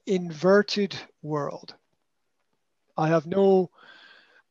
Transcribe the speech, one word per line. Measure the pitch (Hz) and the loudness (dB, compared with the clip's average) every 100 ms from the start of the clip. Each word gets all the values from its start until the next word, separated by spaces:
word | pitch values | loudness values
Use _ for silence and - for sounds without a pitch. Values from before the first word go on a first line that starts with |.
| - | -4
inverted | 185 175 151 180 202 202 208 196 - - _ | -4 -4 -2 4 4 2 -2 -4 -6 -18 _
world. | 151 151 143 - - - _ _ _ _ _ _ _ _ _ _ _ - | -8 -6 -6 -10 -18 -20 _ _ _ _ _ _ _ _ _ _ _ -4
I | 160 | 0
have | 165 160 | 0 0
no, | 190 196 190 175 _ - - - - _ _ _ | 0 2 2 0 _ -20 -20 -20 -20 _ _ _